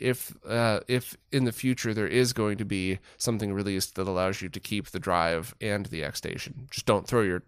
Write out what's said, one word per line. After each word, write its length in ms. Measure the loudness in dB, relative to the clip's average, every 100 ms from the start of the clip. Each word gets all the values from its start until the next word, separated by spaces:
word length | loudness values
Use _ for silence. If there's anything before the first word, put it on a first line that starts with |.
if, 340 | 0 -2 -6 -14
uh, 360 | -2 2 4 2 2
if 280 | 0 0 -14 _
in 140 | 2
the 80 | 2
future 420 | 2 0 0 0
there 140 | 0 2
is 240 | 4 4
going 260 | 2 0 0
to 60 |
be 340 | -2 0 0 -2 -6 -4
something 340 | -2 0 0
released 420 | -2 0 -2 -2
that 140 | -2 -2
allows 340 | 0 0 -2
you 60 | -6
to 120 | -8
keep 280 | -4 -4 -4
the 120 | -6
drive 540 | 2 4 4 2 -4 -6
and 260 | -2 -2 -4
the 160 | -4
X 160 | -6 -6
Station. 480 | -8 -8 -10 -12 -10
Just 140 | -4 2
don't 200 | 2 4
throw 160 | 2
your, 220 | 4 0